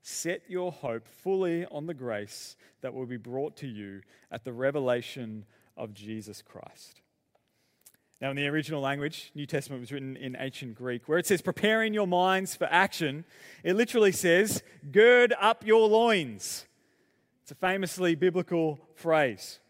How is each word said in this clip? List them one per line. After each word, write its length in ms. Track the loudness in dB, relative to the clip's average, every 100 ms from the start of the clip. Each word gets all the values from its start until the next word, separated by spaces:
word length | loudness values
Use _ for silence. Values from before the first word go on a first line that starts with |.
set 400 | -12 -8 -6 -6 _
your 240 | -6 -6
hope 380 | -6 -8 -8 -10
fully 580 | _ -4 0 0 -2 -6
on 200 | -10 -10
the 60 |
grace 640 | -8 -6 -6 -8 -14 -18 -20 _ _
that 140 | -12
will 120 | -10 -10
be 100 | -10
brought 400 | -8 -8 -8 -8
to 100 | -14
you 340 | -12 -14 -16 _ _ _
at 140 | -14
the 80 | -12
revelation 920 | -2 -2 0 0 -2 -2 -12 -12 -12 -16 _ _ -14
of 160 | -12
Jesus 500 | -12 -12 -10 -12 -18
Christ. 580 | _ -20 -20 -20 -20 _ _ _ _ _ _ _ _ _ _ _ _ _
Now, 100 | -8
in 60 | -4
the 100 | -2
original 340 | -2 -4 -4
language, 520 | -2 -2 -4 -8 -16
New 120 | -12 -6
Testament 340 | -6 -6 -12
was 100 | -10
written 260 | -10 -10 -10
in 200 | -12 -8
ancient 380 | -10 -10 -14 -10
Greek, 320 | -8 -8 0
where 100 | 0
it 80 | 2
says, 160 | 0
"Preparing 500 | 0 0 2 2 0
your 140 | 0 0
minds 480 | 2 2 2 -2
for 140 | -4 2
action," 540 | 4 4 0 -4 -4 -12 -20 -20 -8
it 100 | 0
literally 380 | 2 2 4 4
says, 500 | 4 4 4 4 -2 -8 -20 0
"Gird 420 | 6 8 8 6 4
up 260 | 2 2 4
your 220 | 6 6
loins." 800 | 6 4 2 0 -8 -10 -12 -14 _ _ _ _ _ _ _
It's 80 | -20
a 60 | -4
famously 580 | 0 0 -2 0 0
biblical 640 | 4 2 2 -2 0 0 -4 _
phrase. 640 | -8 2 4 2 -2 -14 -18 _